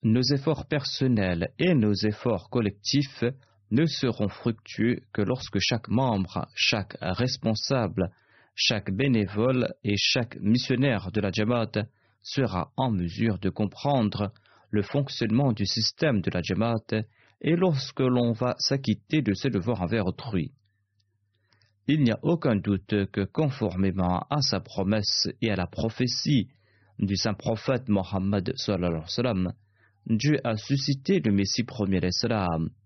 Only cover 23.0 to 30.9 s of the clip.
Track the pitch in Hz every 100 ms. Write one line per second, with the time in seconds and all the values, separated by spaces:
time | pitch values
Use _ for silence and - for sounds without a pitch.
23 | 98 - 95 - 156 131 107 90 95 92
24 | 90 90 - 147 135 95 - - 95 107
25 | 107 - - - 113 95 87 - 113 -
26 | 127 - - 143 95 _ _ _ _ -
27 | 101 98 113 104 - 113 - 127 131 101
28 | 92 98 95 101 92 131 - 98 87 82
29 | 78 - 123 101 90 - _ _ _ _
30 | - 113 139 151 123 110 - 139 135